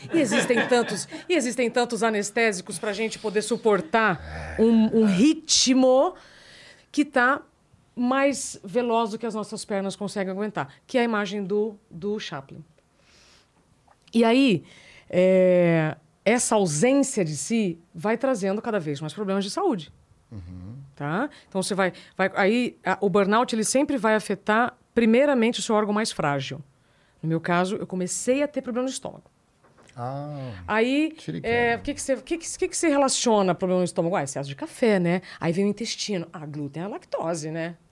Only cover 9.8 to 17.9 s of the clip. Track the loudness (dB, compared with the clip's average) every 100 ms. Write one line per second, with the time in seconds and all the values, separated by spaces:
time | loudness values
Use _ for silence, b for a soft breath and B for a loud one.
9.8 | -4 -6 -6 -4 -4 -4 -6 -4 -6 B
10.8 | -2 0 0 0 -2 -4 -2 -2 -2 -6
11.8 | _ -10 -8 -6 -8 -12 -12 -18 -20 _
12.8 | _ b b b b b b _ _ _
13.8 | _ _ _ 2 4 6 4 2 B B
14.8 | B B B 2 6 6 6 6 4 4
15.8 | 0 -4 _ _ 0 0 2 2 2 2
16.8 | 2 4 2 -2 -4 -4 -4 -2 -2 -4
17.8 | _